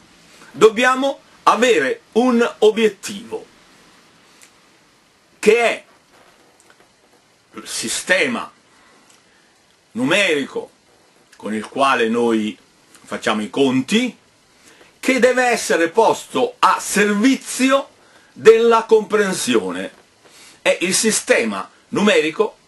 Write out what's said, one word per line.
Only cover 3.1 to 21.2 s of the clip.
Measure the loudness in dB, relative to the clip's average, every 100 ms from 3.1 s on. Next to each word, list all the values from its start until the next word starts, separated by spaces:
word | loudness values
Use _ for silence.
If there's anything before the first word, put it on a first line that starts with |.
| -16 -14 -14 -16 _ _ _ _ _ _ _ _ _ -20 _ _ _ _ _ _ _ _ _
che | 2 2
è | 0 -4 -12 _ _ _ _ _ _ _ _ _ _ _ _ _ _ _ _
il | -20 -12
sistema | -10 -8 -8 -2 -2 -2 -6 -10 _ _ _ _ _ _ _ _ _ _ _ _ _ _
numerico | -6 -2 0 0 -2 -4 -10 -12 _ _ _ _ _ _
con | -16 -8
il | -8 -8
quale | -2 0 0 0
noi | 0 0 0 -2 -8 _ _ _ -20
facciamo | -16 -6 -4 -4
i | -4
conti, | -2 0 0 0 -2 -2 -6 _ _ _ _ -20 -20 -20 _
che | -2 2
deve | 2 2 0
essere | -2 -2 0 0
posto | 2 2 0 -4 -4 -4 0
a | 0 0
servizio | -2 -2 0 2 2 0 -4 -2 0 0 -2 _ _ _ _
della | 2 4 6 4 2
comprensione. | 2 0 2 -2 -2 -2 -2 -2 -2 -8 -10 -14 _ _ _ -20 -20 -4
E | -2 0
il | -2
sistema | 0 0 -2